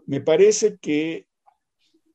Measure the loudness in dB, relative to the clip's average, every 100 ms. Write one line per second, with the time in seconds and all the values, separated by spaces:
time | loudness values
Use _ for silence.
0 | -10 -6 0 4 4 4 -2 -4 -6 -4
1 | -4 -10 -16 _ _ _ _ _ _ _
2 | _